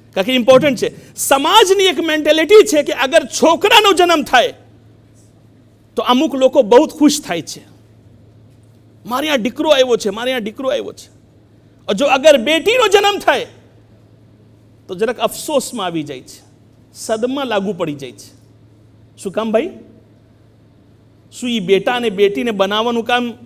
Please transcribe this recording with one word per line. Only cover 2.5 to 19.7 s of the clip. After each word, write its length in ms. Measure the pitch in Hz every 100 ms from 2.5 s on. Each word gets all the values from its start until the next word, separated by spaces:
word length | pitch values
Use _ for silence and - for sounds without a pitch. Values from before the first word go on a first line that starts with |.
| 427 330
છે 160 | 302
કે 100 | 285
અગર 300 | 262 269 320 269
છોકરાનો 680 | - 330 330 403 453 415
જન્મ 300 | 349 349 330
થાય 300 | 254 247 170 - _ _ _ _ _ _ _ _ _ _ _ _ _ -
તો 60 |
અમુક 340 | 220 247 311 269
લોકો 260 | 262 294
બહુ 260 | 214 240 311
ખુશ 340 | - 294 -
થાય 200 | - 175
છે, 200 | - - - - _ _ _ - _ _ _ _ _ _ _ _ -
"મારે 240 | 247 302
આ 60 | 285
દીકરો 340 | 220 - 311
આવ્યો 280 | 277 262 233
છે, 120 | 220
મારે 240 | 202 247
આ 60 | 262
દીકરો 300 | 208 208 262
આવ્યો 240 | 240 98
છે." 160 | - - _ _ _ _ _ _ _ -
જો 120 | 196 277
અગર 320 | 269 302 277
બેટીનો 500 | 226 320 349 508 427
જન્મ 320 | 403 403 392
થાય 260 | - 262 160 - _ _ _ _ _ _ _ _ _ _ _ _ -
તો 80 | 185
જરાક 240 | 190 202
અફસોસમાં 680 | 214 - - 285 - 233 185
આવી 180 | 165
જાય 180 | 147 131
છે, 200 | - - _ _ _ _ _
સદમાં 540 | - - 226 247 277 262
લાગુ 260 | 214 196
પડી 200 | 180 165
જાય 180 | 143 131
છે. 240 | 110 - - _ _ _ _ _ _ _ -
શું 140 | 202
કામ 200 | 190 220
ભાઈ? 180 | 220 339